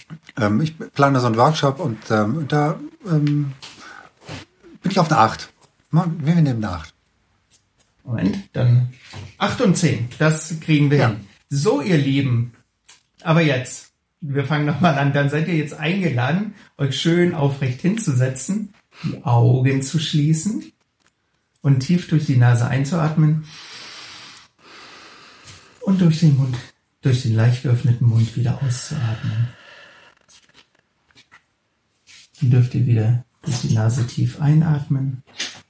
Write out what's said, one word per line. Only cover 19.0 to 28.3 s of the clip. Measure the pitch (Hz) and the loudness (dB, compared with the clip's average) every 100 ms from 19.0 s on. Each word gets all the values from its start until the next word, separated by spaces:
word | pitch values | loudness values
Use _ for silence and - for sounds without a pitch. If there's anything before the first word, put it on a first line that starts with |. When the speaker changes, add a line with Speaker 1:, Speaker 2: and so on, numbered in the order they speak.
Speaker 2:
die | - - | -8 -6
Augen | - 120 117 127 131 139 | 0 2 4 4 2 0
zu | - 160 | -2 -4
schließen | - 156 151 156 208 277 - _ _ _ _ _ _ _ _ _ | -2 0 0 0 -2 -6 -10 _ _ _ _ _ _ _ _ _
und | 143 139 | 0 0
tief | - 180 - | 2 -2 0
durch | 156 - | -2 2
die | 127 | 4
Nase | 120 120 120 | 4 4 0
einzuatmen | 131 139 175 151 160 151 156 - - - - - - - - - - - _ - - - - - - - - - - - _ | -2 -2 -2 0 2 2 2 -4 -16 -20 -20 -18 -18 -20 -20 -20 -20 -20 _ -20 -20 -20 -20 -20 -20 -20 -20 -20 -20 -20 _
und | - 185 | -2 2
durch | 170 160 | 4 4
den | 160 131 | 4 4
Mund, | 131 123 - _ _ _ | 2 -4 -10 _ _ _
durch | 139 123 | 0 0
den | 113 110 | 2 2
leicht | 117 120 | 2 2
geöffneten | 127 120 120 120 120 | 0 0 2 2 2
Mund | 113 113 | 4 2